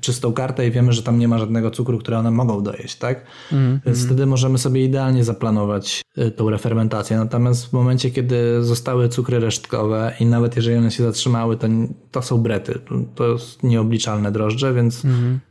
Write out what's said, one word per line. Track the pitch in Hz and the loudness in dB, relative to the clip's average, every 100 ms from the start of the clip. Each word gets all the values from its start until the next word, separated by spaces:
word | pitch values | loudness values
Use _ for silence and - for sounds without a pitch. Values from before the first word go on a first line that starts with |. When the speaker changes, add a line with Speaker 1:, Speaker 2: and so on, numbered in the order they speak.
Speaker 1:
czystą | - 120 120 | -4 -2 -2
kartę | 120 127 127 120 | -2 -4 -2 0
i | |
wiemy, | 120 123 | 2 2
że | 117 | 2
tam | 120 117 | 2 2
nie | 120 | 2
ma | 113 | 0
żadnego | 107 113 113 | 0 -2 -2
cukru, | 120 123 113 | -2 -2 -2
który | - 113 | -2 -2
one | 117 | 0
mogą | 117 123 101 | 2 0 0
dojeść, | 101 - 95 - | -4 -6 -12 -6
tak? | 120 127 - - - | -4 -6 -8 -20 -4
Speaker 2:
Mhm, | 139 127 135 127 | 0 2 0 0
Speaker 1:
Więc | 123 | 0
Speaker 2:
mhm. | 123 | 2
Speaker 1:
wtedy | 131 135 | 2 2
możemy | 127 131 131 | 2 2 0
sobie | 131 131 131 | 0 2 2
idealnie | 135 131 127 | 0 2 2
zaplanować, | 117 107 113 107 104 101 - - - - | 2 0 0 0 0 -2 -4 -8 -8 -4
e, | 117 | -2
tą | 113 110 | 0 0
refermentację. | 104 117 113 110 110 - 110 | 0 0 0 0 -2 -2 -2
Natomiast | 113 120 123 120 - | 0 0 2 0 0
w | |
momencie, | 127 123 127 131 | 0 2 2 0
kiedy | 127 127 120 120 120 | -2 0 2 2 2
zostały | 120 117 131 127 117 | 0 0 0 0 2
cukry | 123 120 120 | 0 0 0
resztkowe | 113 - - 113 107 110 117 - | 0 -2 -6 -2 0 0 -2 0
i | 117 | 2
nawet | 117 117 120 | 4 2 0
jeżeli | 117 117 | 0 2
one | 117 | 2
się | - | 2
zatrzymały, | 120 107 131 117 113 113 | 0 0 0 0 0 0
to | 110 | 0
n-, | 113 113 - _ | 0 -2 -6 _
to | 131 | -8
są | 123 120 | -2 0
brety. | 113 101 - - - 127 120 - | 0 -2 -4 -8 -6 -6 -6 -2
To | 120 | 0
jest | 117 - - | -2 -6 -4
nieobliczalne | 127 113 110 113 113 107 104 | 0 2 2 0 -2 -2 -2
drożdże, | 110 107 120 135 | 0 -2 0 0
więc | 123 117 120 135 | 2 2 0 0
Speaker 2:
Mhm. | 123 123 127 - | 2 0 -2 -4